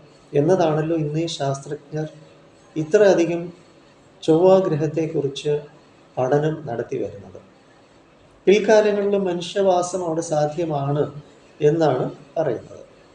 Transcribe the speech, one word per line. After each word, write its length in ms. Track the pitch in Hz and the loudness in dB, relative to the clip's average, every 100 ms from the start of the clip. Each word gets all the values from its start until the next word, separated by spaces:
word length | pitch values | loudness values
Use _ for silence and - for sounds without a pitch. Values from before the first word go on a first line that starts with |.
| - - _ 147 | -20 -20 _ 0
എന്നതാണല്ലോ 580 | 151 185 160 156 156 165 | 2 2 2 0 -2 -2
ഇന്നേ 220 | 147 151 165 | -2 -4 -6
ശാസ്ത്രജ്ഞർ 760 | - 139 139 143 143 - 151 156 - - - - _ _ - | -4 -4 -6 -8 -12 -10 -8 -8 -10 -20 -20 -20 _ _ -8
ഇത്രയധികം 680 | 156 208 202 170 165 170 175 - - _ _ _ _ _ | 0 4 6 6 2 -2 -8 -14 -20 _ _ _ _ _
ചൊവ്വാഗ്രഹത്തെക്കുറിച്ച് 1300 | - 160 185 190 180 151 156 160 156 147 139 - 151 147 143 - _ _ _ - | 2 4 6 6 4 -2 -2 -2 -4 -4 -4 -4 -4 -4 -6 -18 _ _ _ -4
പഠനം 380 | 127 147 156 156 123 | 0 0 0 -4 -6
നടത്തി 280 | 117 120 127 | -8 -6 -8
വരുന്നത്. 360 | 101 - 101 92 - _ _ _ _ _ _ _ _ _ - | -8 -10 -18 -20 -20 _ _ _ _ _ _ _ _ _ 2
പിൽക്കാലങ്ങളിൽ 680 | 208 196 214 208 202 202 202 185 | 2 4 4 4 0 0 -2 -2
മനുഷ്യവാസം 720 | 175 170 202 190 180 175 190 170 | -4 -4 -2 2 2 0 -4 -4
അവിടെ 180 | 160 160 | -4 -2
സാധ്യമാണ് 720 | 151 151 160 165 143 139 147 139 - - - - - | -2 -2 -2 -4 -2 -2 -2 -4 -8 -20 -20 -20 -2
എന്നാണ് 460 | 151 165 156 - 147 - - | 0 2 2 0 -4 -8 -10
പറയുന്നത്. 480 | - 143 107 - - - _ _ | -4 -4 -4 -10 -20 -20 _ _